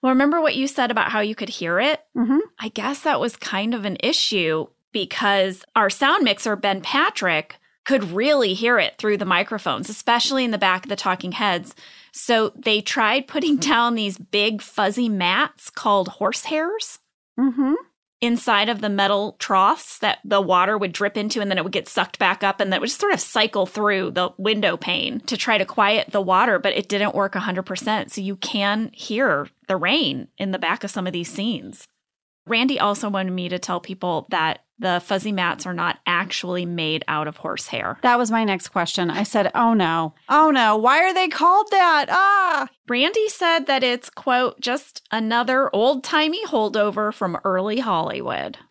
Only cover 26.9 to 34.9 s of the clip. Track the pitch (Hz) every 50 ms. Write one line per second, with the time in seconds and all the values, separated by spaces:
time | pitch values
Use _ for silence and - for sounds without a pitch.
26.9 | 208 202 208 208 - - 196 196 - 180 180 - 180 180 185 - 190 180 - 220
27.9 | 214 214 - - - - 196 190 202 190 - - - 208 196 202 202 220 226 208
28.9 | _ - - - 220 214 269 247 165 143 147 - _ _ _ - 196 185 - 180
29.9 | 262 320 302 165 135 131 - - _ _ 196 196 190 185 170 165 180 - - 202
30.9 | - 214 185 180 175 175 170 - - - 196 226 226 156 - - - - - _
31.9 | _ _ _ _ _ _ _ _ _ _ _ - 226 226 240 262 285 - - 208
32.9 | 208 202 208 208 202 196 190 185 180 180 180 175 180 180 180 - 180 175 - -
33.9 | 190 185 - 180 170 156 151 _ - 175 160 160 - - _ _ _ _ 226 185